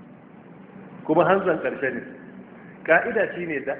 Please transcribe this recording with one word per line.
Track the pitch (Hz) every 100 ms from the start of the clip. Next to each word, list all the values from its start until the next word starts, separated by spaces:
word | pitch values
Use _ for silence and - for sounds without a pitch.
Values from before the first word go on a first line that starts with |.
| - - - - - - - - - -
Kuma | - 160
hanzan | 165 196 180 156
karshe | 127 - 131
ne. | 120 - - - - - - - -
Ka'ida | - 170 233 220 185
shi | 175 170
ne | 143
da | 123